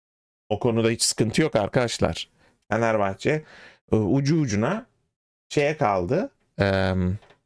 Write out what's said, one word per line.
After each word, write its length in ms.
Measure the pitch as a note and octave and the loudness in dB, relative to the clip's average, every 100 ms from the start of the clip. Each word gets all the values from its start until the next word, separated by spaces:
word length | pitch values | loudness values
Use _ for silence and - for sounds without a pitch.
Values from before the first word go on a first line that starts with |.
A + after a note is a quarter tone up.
| _ _ _ _ - | _ _ _ _ -6
O 100 | G#2+ | -2
konuda 300 | A#2+ A2+ A2+ | 0 2 0
hiç 140 | A#2 | 0
sıkıntı 380 | - - A2 - | -2 0 0 0
yok 140 | D#3 A2+ | 0 0
arkadaşlar. 760 | G2 C3+ A#2+ - E2+ E2 - _ _ _ - | 0 0 -2 0 -2 -2 -12 _ _ _ -6
Fenerbahçe, 720 | A2 A2+ A2 G2 G2 C#3 D#3 - - - - _ | -2 0 0 -2 -2 -2 -2 -4 -18 -20 -20 _
e, 40 | A2 | 0
ucu 440 | G2+ C3+ C#3 D#3+ | 2 2 2 2
ucuna 460 | C#3 G2+ A#2+ G#3+ - _ _ _ _ _ _ | 2 0 -2 -2 -8 _ _ _ _ _ _
şeye 280 | - C#3+ D#3 | -2 0 0
kaldı. 540 | A#2+ G2 F2+ D3+ C4+ - _ - | 0 0 0 -2 -4 -10 _ -2
Em, 600 | G2 F#2+ F#2+ F#2 F2+ G2+ - _ | 0 2 0 0 -2 -4 -10 _